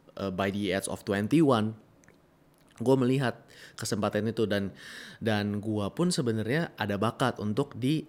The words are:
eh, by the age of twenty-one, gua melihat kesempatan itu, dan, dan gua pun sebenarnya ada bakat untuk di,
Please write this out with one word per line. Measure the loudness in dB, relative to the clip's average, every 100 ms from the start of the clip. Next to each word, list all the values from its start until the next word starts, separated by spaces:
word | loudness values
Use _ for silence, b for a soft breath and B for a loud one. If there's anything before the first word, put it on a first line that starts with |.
| -16 -6
eh, | -4
by | 0 0
the | 0 0
age | 0 -2
of | -6 -2
twenty-one, | 0 2 4 6 4 2 -4 -16 _ _ _ _ _ _ _ _ -4
gua | 2 4
melihat | 4 2 0 -4 -10 B B B
kesempatan | -6 -2 0 0 -2
itu, | 0 0
dan, | 0 -2 -8 B B B B
dan | 0 0 0 -2
gua | -2 -2 -2
pun | 0 0
sebenarnya | 0 0 -2 0 -2 -2 -4
ada | -2 0
bakat | 0 2 0 0
untuk | -4 -2 -4 -2
di, | -2 -2